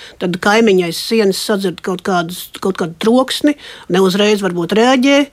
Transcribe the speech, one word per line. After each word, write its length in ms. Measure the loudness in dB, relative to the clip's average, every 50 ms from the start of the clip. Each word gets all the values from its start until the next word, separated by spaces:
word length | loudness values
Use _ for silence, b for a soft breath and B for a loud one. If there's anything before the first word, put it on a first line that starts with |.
| B B B -6
tad 200 | -4 -4 -4 -2
kaimiņi 480 | 0 2 2 4 4 4 4 2 2
aiz 140 | 0 -4 -8
sienas 400 | -4 -2 0 2 2 0 0 -2
sadzird 400 | -2 -2 -2 -2 -2 -4 -6 -6
kaut 220 | -6 -8 -8 -6 -4
kādus, 380 | -2 -2 -2 -2 -4 -8 -12 -14 -16 -10
kaut 240 | -6 -4 -4 -2 -4
kādu 160 | -6 -6 -6 -2
troksni, 580 | 0 2 2 2 2 0 -2 -2 0 0 0 B B B B B B
neuzreiz 580 | -2 0 2 2 2 2 2 2 2 0 0 -2
varbūt 320 | -4 -4 -4 -4 0 2 2
reaģē, 400 | 4 4 2 2 2 4 4 2 2 0